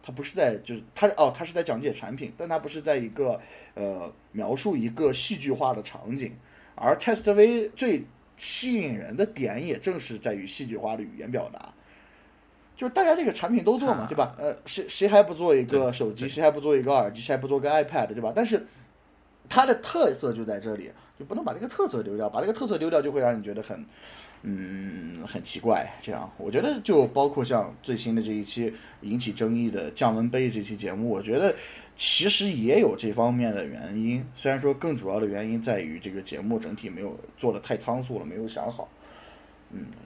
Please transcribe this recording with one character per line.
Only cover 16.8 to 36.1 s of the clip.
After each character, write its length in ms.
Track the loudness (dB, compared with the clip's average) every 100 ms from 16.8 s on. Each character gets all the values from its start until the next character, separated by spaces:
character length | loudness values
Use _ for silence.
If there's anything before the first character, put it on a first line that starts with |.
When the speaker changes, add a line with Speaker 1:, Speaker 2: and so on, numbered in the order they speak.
Speaker 1:
个 120 | 4
耳 160 | 4 2
机， 80 | -4
谁 160 | -2 -2
还 40 |
不 60 | 2
做 140 | 0
个 100 | 4
iPad， 360 | 2 2 0 -2
对 140 | -2
吧？ 100 | -2
但 100 | 0
是 220 | 2 0 -2 -20 -20 _ _ _ _ _ 2
它 180 | 4 6
的 80 | 4
特 380 | 0 2 2
色 180 | 2 -4
就 120 | -4
在 140 | -4 -6
这 180 | -4 -6
里， 140 | -8 -16 -20 _
就 60 |
不 100 | -8
能 100 | -6
把 80 | -6
这 80 | -6
个 80 | -8
特 180 | -2 -2
色 140 | -2
丢 140 | -4 -4
掉， 120 | -2
把 120 | -2
这 60 | -2
个 60 |
特 140 | -2 -2
色 100 | -2
丢 120 | 2
掉 100 | 2
就 120 | 2
会 80 | 2
让 180 | 2 0
你 40 |
觉 120 | -4
得 80 | -8
很 200 | -8 -12 -14 -20 -20 -20 -20 -12
嗯， 840 | -8 -8 -8 -8 -8 -10 -12 -12 -10
很 160 | -10
奇 160 | -10 -4
怪， 320 | 2 2 0 -10
这 100 | -10
样， 180 | -10 -10 -10
我 120 | -2
觉 100 | 0
得 200 | 0 -2
就 240 | 6 6 6
包 220 | 4 2
括 160 | 2
像 300 | 0 0 -2 -8
最 140 | -6 -4
新 180 | 0
的 80 | 0
这 80 | 0
一 140 | -4
期 280 | -4 -4 -4 -6 -20 -14
引 180 | -4 -4
起 140 | -4
争 240 | -2 0 2
议 140 | 0
的 200 | -2 -6
降 240 | 0 2
温 160 | 2 0
杯 200 | 2 0
这 120 | -2
期 140 | -6 -6
节 160 | -6
目， 160 | -4 -2
我 140 | -2
觉 160 | 0 2
得 160 | 2 0 -8 -18 -20 -2
其 320 | 2 4 4
实 180 | 2 0
也 300 | 0 4 6
有 140 | 4 2
这 160 | -2
方 200 | 2 2
面 200 | 2 0
的 120 | -2
原 320 | -6 -8 -8 -2
因， 280 | -2 -2 -6 -4
虽 140 | -2
然 100 | 2
说 120 | 0
更 240 | 0 -2 -4
主 120 | -2
要 100 | 0
的 80 | 0
原 220 | -2 -2
因 120 | -2
在 200 | 0 -2
于 180 | -2 -8
这 120 | -8